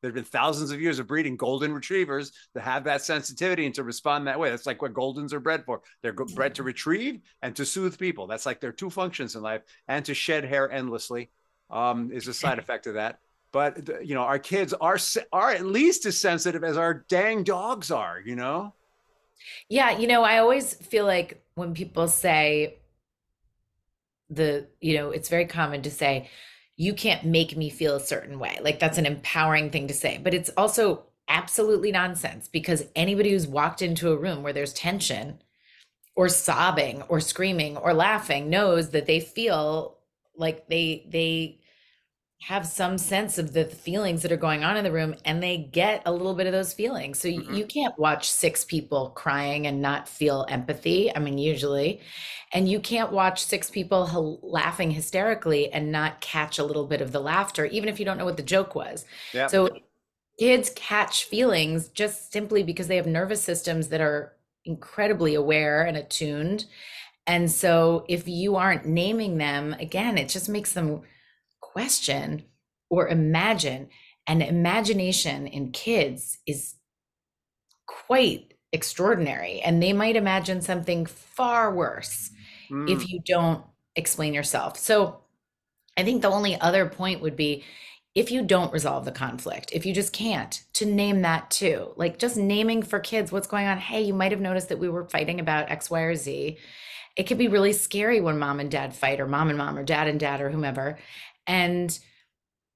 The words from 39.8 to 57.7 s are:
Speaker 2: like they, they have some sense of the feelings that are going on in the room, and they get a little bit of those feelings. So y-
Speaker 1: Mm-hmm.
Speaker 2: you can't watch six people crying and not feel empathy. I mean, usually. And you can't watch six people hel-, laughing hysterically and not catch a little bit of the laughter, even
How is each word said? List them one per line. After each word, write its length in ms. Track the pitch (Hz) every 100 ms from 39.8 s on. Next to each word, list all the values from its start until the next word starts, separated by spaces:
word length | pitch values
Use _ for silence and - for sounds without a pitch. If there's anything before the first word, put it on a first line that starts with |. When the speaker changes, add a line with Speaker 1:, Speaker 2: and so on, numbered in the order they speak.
| - - _ _ _ -
Speaker 2:
like 320 | 160 160 -
they, 400 | 165 160 156 -
they 500 | 165 165 165 160 - _ _ _ _ _ _ _ _
have 260 | - 190 165
some 300 | - 180 185
sense 400 | - 196 214 -
of 160 | 160
the 100 | 156
feelings 580 | 160 - - 190 196 165
that 100 | 165
are 60 | 165
going 280 | 165 151 156
on 100 | 208
in 80 |
the 80 | 196
room, 240 | 160 160 156
and 180 | 156 165
they 160 | 180 175
get 440 | 139 160 202 - 170
a 60 |
little 220 | 175 185
bit 120 | 180 185
of 60 |
those 220 | 190 185
feelings. 460 | - 226 240 139 139
So 100 | 180
y- 60 | 170
Speaker 1:
Mm-hmm. 180 | -
Speaker 2:
you 120 | 196 214
can't 320 | 294 285 -
watch 320 | 151 190 -
six 360 | - 165 151 -
people 460 | 160 151 139 131
crying 540 | - 151 139 143 147 147
and 160 | 139
not 280 | 143 143 -
feel 360 | - 147 139 131
empathy. 640 | 135 127 143 165 180 214 151
I 40 |
mean, 180 | 147 139
usually. 640 | 147 139 143 139 151 208 - - - - -
And 160 | 180 190
you 120 | 208
can't 320 | - 226 220
watch 300 | 196 185 185 -
six 260 | 196 -
people 360 | 202 175 190 170
hel-, 320 | 170 156 -
laughing 480 | - 165 147 - 165
hysterically 800 | 151 156 185 214 220 165 147 147
and 180 | 151 151
not 280 | 156 151 -
catch 400 | - 156 151 -
a 60 | 147
little 200 | 151 143
bit 140 | 147
of 120 | 131
the 80 | 139
laughter, 440 | 143 175 202 -
even 200 | 147